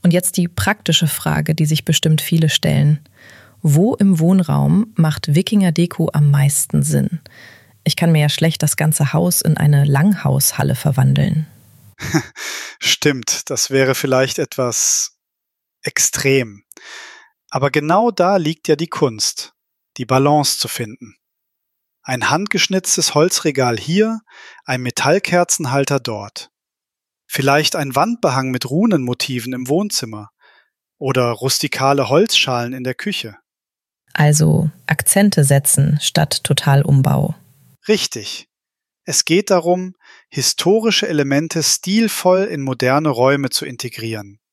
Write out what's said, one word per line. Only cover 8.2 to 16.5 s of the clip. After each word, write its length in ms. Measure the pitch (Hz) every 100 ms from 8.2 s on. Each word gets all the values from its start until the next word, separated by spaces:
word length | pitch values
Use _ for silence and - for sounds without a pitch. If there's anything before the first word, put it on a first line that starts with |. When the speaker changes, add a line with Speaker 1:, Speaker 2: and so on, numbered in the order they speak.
Speaker 1:
ja 60 | 147
schlecht 320 | - 165 -
das 120 | 156 -
ganze 380 | 156 156 139
Haus 280 | 151 180 175
in 140 | - 156
eine 300 | 147 147 143
Langhaushalle 920 | 139 180 196 139 139 - - 143 131
verwandeln. 720 | 151 139 131 139 143 156 151 - _ _ - _
Speaker 2:
<laughs> 300 | - - - - - - - -
Stimmt, 720 | - - 151 135 110 - -
das 220 | 135 -
wäre 240 | 135 135 131
vielleicht 420 | 139 131 131 -
etwas 800 | 143 - 123 117 - - - _ _ _ _ _ _ _
extrem. 840 | - - - - 139 135 117